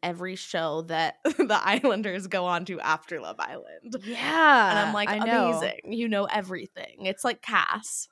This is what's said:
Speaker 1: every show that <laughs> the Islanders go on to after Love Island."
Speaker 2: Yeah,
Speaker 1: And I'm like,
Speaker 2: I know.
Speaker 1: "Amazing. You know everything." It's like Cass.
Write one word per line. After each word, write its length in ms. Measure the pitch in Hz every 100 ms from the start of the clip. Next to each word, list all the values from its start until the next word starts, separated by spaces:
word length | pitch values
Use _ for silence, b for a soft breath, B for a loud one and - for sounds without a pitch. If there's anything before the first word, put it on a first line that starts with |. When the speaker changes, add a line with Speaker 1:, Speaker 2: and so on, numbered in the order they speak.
Speaker 1:
every 360 | 175 170 185 185
show 460 | - 175 160 156
that 320 | 165 160 160 -
<laughs> 60 | 320
the 340 | - 240 208
Islanders 680 | 190 226 269 202 208 185 185
go 180 | 190 180
on 180 | 170 185
to 140 | 175
after 400 | - 156 - 160
Love 160 | 85 -
Island." 580 | - 135 - 82 233 240 202
Speaker 2:
Yeah, 640 | 233 262 320 311 262 196
Speaker 1:
And 100 | 208
I'm 140 | 208
like, 160 | 208 208
Speaker 2:
I 80 | 214
know. 400 | 226 233 175 165
Speaker 1:
"Amazing. 340 | - - -
You 160 | 233 233
know 160 | 202 202
everything." 800 | 208 185 180 - - - - 190
It's 200 | 190 240
like 160 | -
Cass. 640 | - 202 - 214 - - -